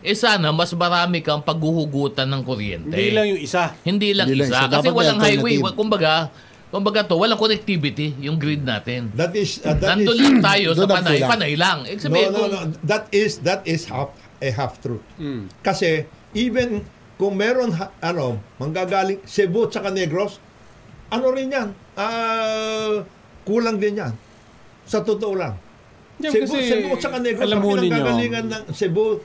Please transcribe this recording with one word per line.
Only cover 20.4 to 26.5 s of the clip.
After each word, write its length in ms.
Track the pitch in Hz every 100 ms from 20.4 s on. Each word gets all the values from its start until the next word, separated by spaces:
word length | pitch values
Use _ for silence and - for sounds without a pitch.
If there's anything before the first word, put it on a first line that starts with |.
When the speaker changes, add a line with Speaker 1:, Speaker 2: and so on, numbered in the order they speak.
| - - - - - - -
Speaker 4:
ano 240 | 220 262
rin 160 | 262 262
yan? 240 | 269 214 190 - -
Ah, 1040 | 208 226 226 226 220 220 220 220 220 208 - - - -
kulang 400 | - 220 233 214
din 160 | 208 208
yan. 160 | 156 110 - - - - - - -
Sa 160 | 220
totoo 320 | 208 208 214
lang. 240 | 190 160 98 - - - - - -
Speaker 2:
Yan 80 | 311
Speaker 4:
Cebu, 240 | 214 262